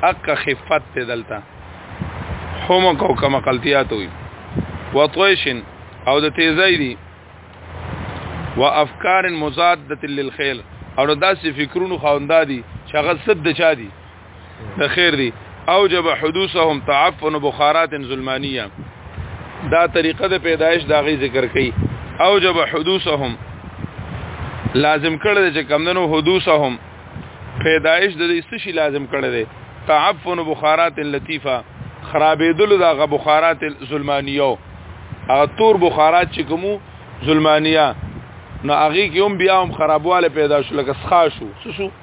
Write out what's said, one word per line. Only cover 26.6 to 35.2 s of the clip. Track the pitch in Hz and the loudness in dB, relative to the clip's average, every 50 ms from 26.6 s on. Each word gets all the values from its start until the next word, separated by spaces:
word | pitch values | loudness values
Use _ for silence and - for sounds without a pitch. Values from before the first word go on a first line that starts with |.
| 147 131 123 - - - - - - - - - - - - - - - - - - | 4 0 -2 -4 -10 -16 -20 -20 -20 -18 -16 -16 -16 -16 -18 -18 -18 -14 -8 -4 0
پیدایش | 160 160 160 147 156 160 170 190 202 180 | 2 2 2 4 4 4 4 2 0 0
د | 151 170 170 | -2 -2 0
دې | 175 170 160 - | 0 -2 -4 -6
څه | 233 226 | -10 -10
شي | - 190 | -10 -6
لازم | 175 160 156 147 139 143 143 120 | -2 0 0 0 0 -4 -6 -4
کړی | - 139 135 127 123 | -4 -4 -2 -2 -2
دی؟ | 120 110 110 - - - - - - - - | -2 -4 -6 -8 -18 -20 -20 -18 -16 0 2
تعفن | 156 147 151 185 202 156 123 170 180 175 165 | 2 4 4 2 0 -2 -4 -4 -4 -4 -2
بخارات | 156 156 - - 151 156 160 170 170 147 143 | -4 -4 -2 2 2 4 4 2 0 0 -2
لطیفه. | 151 147 143 139 127 - 160 147 123 143 131 123 110 - - - - - - - - - | -6 -4 -4 -6 -4 -4 -8 -6 -2 -2 -4 -4 -4 -10 -16 -16 -16 -16 -16 -16 -16 -4
خرابېدلو | - 156 147 156 156 151 160 165 165 156 208 208 202 190 | 0 2 4 4 4 4 4 2 4 4 4 4 6 6
د | 180 | 6
هغه | 170 160 135 156 | 4 4 4 2
بخارات | 147 147 147 143 151 151 156 160 165 165 - - 156 147 - 139 127 | 0 0 -2 2 4 4 4 4 2 0 0 -4 -8 -8 -8 -10 -6
ظلمانیو. | 143 151 143 143 143 139 139 139 139 143 143 135 120 - - - - - - - - - - - - - | -6 -4 -2 -2 -2 -2 -2 -2 0 0 2 2 0 -2 -6 -18 -18 -18 -18 -18 -18 -18 -16 -16 -16 -16